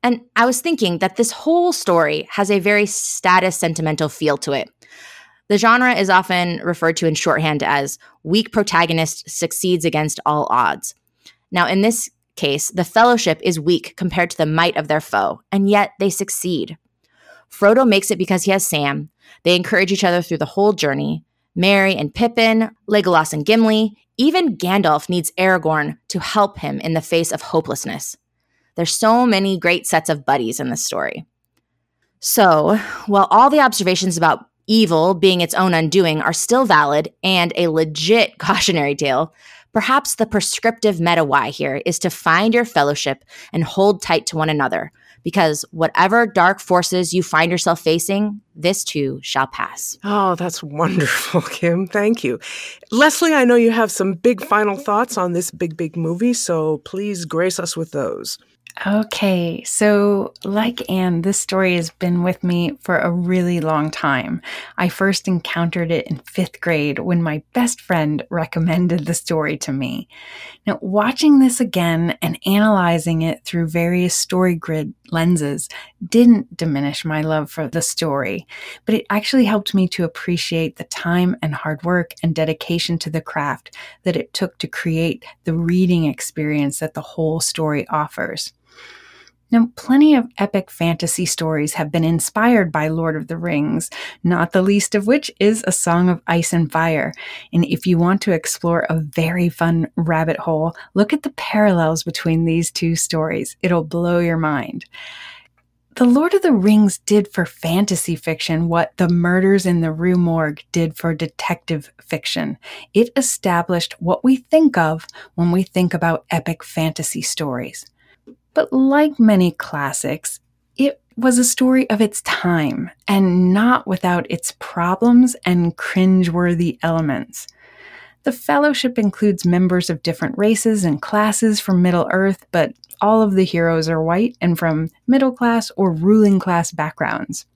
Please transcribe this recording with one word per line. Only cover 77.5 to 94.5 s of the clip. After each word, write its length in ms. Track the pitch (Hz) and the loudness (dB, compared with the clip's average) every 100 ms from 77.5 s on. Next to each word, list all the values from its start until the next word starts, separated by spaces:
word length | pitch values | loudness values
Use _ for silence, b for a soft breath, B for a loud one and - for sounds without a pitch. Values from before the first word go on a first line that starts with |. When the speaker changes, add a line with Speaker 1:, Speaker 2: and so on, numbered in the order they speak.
Speaker 3:
for 160 | - 147 | -8 -6
the 140 | 165 | -4
story, 680 | - - 160 139 117 101 - B B B - | -4 -4 -4 -2 -4 -6 -10 B B B -2
but 100 | 220 | -2
it 100 | - | 0
actually 340 | 202 208 269 214 | -4 2 2 4
helped 300 | 214 202 196 | 2 0 0
me 120 | 185 | 0
to 140 | - | 0
appreciate 720 | 165 - - 175 - 165 160 - | -4 -4 -4 -4 -2 -4 -4 -8
the 60 | - | -14
time 500 | - - 175 180 - | -8 -2 2 2 0
and 100 | 156 | -4
hard 300 | 143 156 151 | -6 -6 -6
work 320 | 170 180 170 - | -2 -2 -2 -4
and 100 | 165 | -4
dedication 640 | 160 156 156 - 170 - 170 | -2 -2 -4 -4 -4 -2 -4
to 140 | - | -4
the 100 | 156 | -8
craft 540 | - 160 143 139 - B B B | -6 -6 -6 -8 -12 B B B
that 140 | 185 170 | -4 -4
it 180 | - | -6
took 240 | - 190 _ | -6 -8 _
to 100 | - | -12
create 560 | - 170 160 165 - B - | -6 -4 -2 -2 -4 B -12
the 100 | - | -6
reading 520 | 165 170 180 185 175 156 | -2 0 2 2 2 0
experience 720 | - - - 151 147 143 147 | -4 -10 -6 -4 -2 -2 -4
that 160 | 156 - | -8 -10
the 60 | |
whole 380 | - - 160 160 | -12 -4 -2 -2
story 480 | - - 156 147 - | -4 -4 -2 -2 -2
offers. 600 | 156 151 - - - - _ _ B B B B B B _ _ | -4 -4 -6 -8 -8 -12 _ _ B B B B B B _ _
Now, 160 | 233 233 - | 2 2 -2
plenty 400 | - 269 302 277 | 0 4 6 6
of 160 | 247 - | 2 -4
epic 320 | 196 196 185 | -4 -4 -6
fantasy 560 | - 170 165 170 - 180 | -4 -2 -2 -4 -4 -4
stories 480 | - 160 156 147 - | -4 -4 -2 -4 -4
have 160 | 151 | -4
been 120 | 165 | 0
inspired 680 | 160 165 - 214 233 233 180 | 0 0 -2 0 2 4 2
by 160 | 156 156 | -2 -2
Lord 280 | 160 165 156 | -2 -2 -4
of 120 | - | -6
the 100 | 165 | -6
Rings, 540 | 170 147 151 165 - B B B | -4 -2 -2 -2 -6 B B B
not 280 | 170 175 175 | 0 0 2